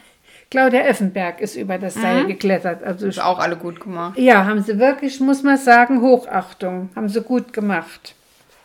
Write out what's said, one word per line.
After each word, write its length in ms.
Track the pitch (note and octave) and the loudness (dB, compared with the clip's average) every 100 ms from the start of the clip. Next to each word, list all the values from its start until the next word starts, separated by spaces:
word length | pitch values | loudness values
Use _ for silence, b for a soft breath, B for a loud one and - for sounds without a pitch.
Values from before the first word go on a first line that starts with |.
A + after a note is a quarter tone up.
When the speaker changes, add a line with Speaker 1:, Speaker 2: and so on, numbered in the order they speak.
| b b b b b | b b b b b
Speaker 1:
Claudia 300 | C4 C4 B3 | 2 4 4
Effenberg 600 | C#4+ - F#3+ F#3+ F3+ - | 2 0 -2 -2 -6 -6
ist 140 | G#3 - | -8 -8
über 220 | G3 F#3 | -6 -6
das 160 | F#3+ G#3 | -6 -4
Seil 280 | A3+ C4 | 0 0
Speaker 2:
Mhm. 40 | F4+ | -2
Speaker 1:
geklettert. 540 | F#3+ G3+ F#3 F#3 G3 | -2 0 0 -2 -8
Also 240 | G3 F#3 G3 | -8 -6 -6
Speaker 2:
Ist 120 | - | -2
auch 200 | F3+ F3+ | -2 0
alle 180 | - E3+ | -2 -6
gut 240 | F3 E3+ | -10 -12
gemacht. 360 | G3+ E3+ F3 B3+ | -12 -10 -8 0
Speaker 1:
Ja, 280 | B3+ G#3 G3 | 4 4 4
haben 160 | G#3+ | 0
sie 160 | G3+ G#3 | -2 2
wirklich, 400 | C4 C#4 C#4 - | 2 2 -4 -2
muss 220 | C4 C4+ | 0 2
man 140 | C#4 C4+ | 2 2
sagen, 420 | B3+ A#3+ A#3+ C4 | 6 6 6 4
Hochachtung. 880 | B3+ B3 - F#3+ - - F#3 F3+ F#3 A3+ | 4 2 2 -6 -6 -8 -8 -8 -10 -8
Haben 140 | G#3+ | -4
sie 120 | A3 | -4
gut 280 | A3 B3 A#3+ | -2 -4 -4
gemacht. 640 | A3 G#3 E3+ - - - _ _ b b b | -6 -2 -4 -6 -18 -20 _ _ b b b